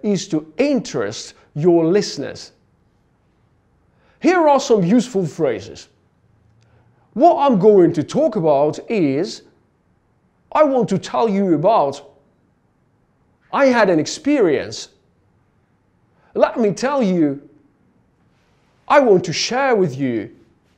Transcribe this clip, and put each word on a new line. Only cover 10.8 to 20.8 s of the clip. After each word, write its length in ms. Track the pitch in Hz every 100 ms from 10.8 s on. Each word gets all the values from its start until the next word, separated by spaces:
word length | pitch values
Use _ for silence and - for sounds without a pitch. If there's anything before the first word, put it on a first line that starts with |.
| 196
to 80 | 185
tell 320 | - 254 233
you 240 | 196 196
about, 480 | 151 185 214 143 - - _ _ _ _ _ _ _ _ _ _ _ _ _ _
I 140 | 240 277
had 220 | 240 196
an 100 | 175
experience. 880 | 147 - 277 294 180 120 95 110 - _ _ _ _ _ _ _ _ _ _ _ _ _ _ -
Let 240 | 466 277
me 140 | 214
tell 280 | - 254 285
you, 400 | 202 180 147 139 - _ _ _ _ _ _ _ _ _ _ _ _ _ -
I 140 | 294
want 240 | 254 185
to 80 | -
share 460 | 143 - 247 269 220
with 200 | 180 127
you. 320 | 135 113 95 - _ _ _ _